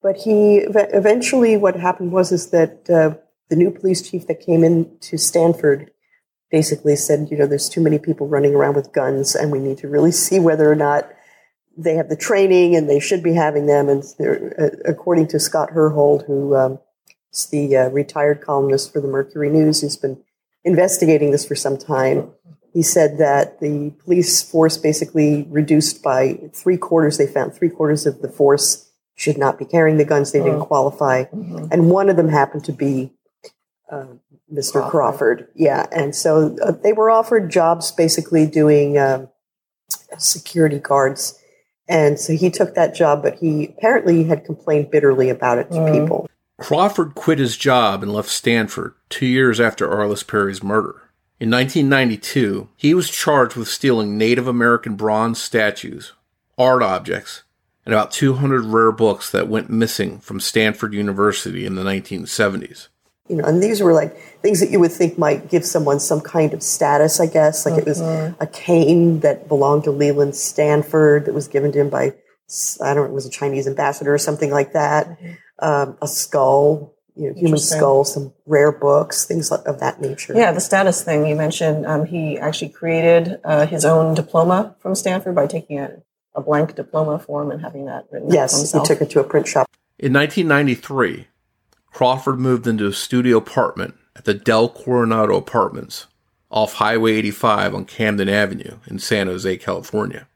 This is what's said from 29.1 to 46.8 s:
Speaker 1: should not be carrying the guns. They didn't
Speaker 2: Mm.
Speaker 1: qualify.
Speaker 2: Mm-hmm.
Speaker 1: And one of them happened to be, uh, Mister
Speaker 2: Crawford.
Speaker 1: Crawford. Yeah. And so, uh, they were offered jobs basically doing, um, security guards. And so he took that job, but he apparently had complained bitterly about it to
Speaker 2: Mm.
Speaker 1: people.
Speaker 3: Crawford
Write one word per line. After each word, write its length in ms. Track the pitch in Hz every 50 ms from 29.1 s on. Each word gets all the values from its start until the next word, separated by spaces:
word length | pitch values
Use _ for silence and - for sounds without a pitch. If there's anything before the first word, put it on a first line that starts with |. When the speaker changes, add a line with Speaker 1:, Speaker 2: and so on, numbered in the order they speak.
| _
Speaker 1:
should 240 | - - - 143 139
not 200 | 139 135 - -
be 60 | 135
carrying 340 | - - 170 160 156 156 151
the 60 | 147
guns. 280 | 147 156 143 143 139
They 80 | - 143
didn't 200 | 131 135 139 151
Speaker 2:
Mm. 60 | 147
Speaker 1:
qualify. 580 | - 151 139 131 139 139 - 147 135 127 127 127
Speaker 2:
Mm-hmm. 420 | - - 208 - 170 - - 156 160
Speaker 1:
And 200 | 156 175 165 165
one 200 | 180 196 202 202
of 60 | 185
them 120 | 165 165 156
happened 360 | 151 147 139 - - 151 -
to 80 | -
be, 420 | 143 - 143 139 135 131 131 131 _ _ _ _ _ _ - - _ _ _ _ _ _ _ -
uh, 140 | 151 143 131 131 123 123 _ _ 143 _ _ _
Mister 320 | 156 139 135 - - 143
Speaker 2:
Crawford. 100 | 131 -
Speaker 1:
Crawford. 580 | - 160 135 117 135 - 139 113 120 123 - _ _
Yeah. 320 | - 160 147 135 139 - -
And 240 | - 165 143 143 -
so, 400 | - - 170 156 156 156 147 - -
uh, 100 | - 208
they 200 | 165 - - 208
were 180 | 214 - 220 220
offered 400 | 226 220 226 226 240 220 190 160
jobs 400 | - 185 165 165 170 165 165 -
basically 540 | - - 165 160 - - 160 - 175 160 156
doing, 520 | 156 - 160 151 151 151 147 143 143 143 143
um, 300 | 139 135 131 131 131 127 _ _ _ _ _ _ _ _ _ _ _ _ - - _ _ - -
security 600 | - - - 160 - - - 170 160 156 143 139
guards. 600 | - - 139 139 135 135 135 - - - - _ _ _ _ _ _ _ _ _ _ -
And 300 | 175 160 151 143 147 147
so 160 | - - 160
he 160 | 156 180 180
took 240 | - - 196 175 -
that 200 | - 165 147 -
job, 280 | - 170 147 147 143
but 140 | 143 143 -
he 380 | - 170 160 151 151 151 - - -
apparently 460 | - 220 269 240 - 175 170 165 160
had 200 | 160 160 151 -
complained 460 | - 156 - _ - 151 151 147 147
bitterly 400 | - 151 143 139 131 131 127 127
about 280 | 123 - 127 127 120 123
it 120 | - -
to 80 | - 160
Speaker 2:
Mm. 140 | 160 156
Speaker 1:
people. 360 | 156 151 151 160 - - - - _ _ _ _ _ -
Speaker 3:
Crawford 540 | - - 147 156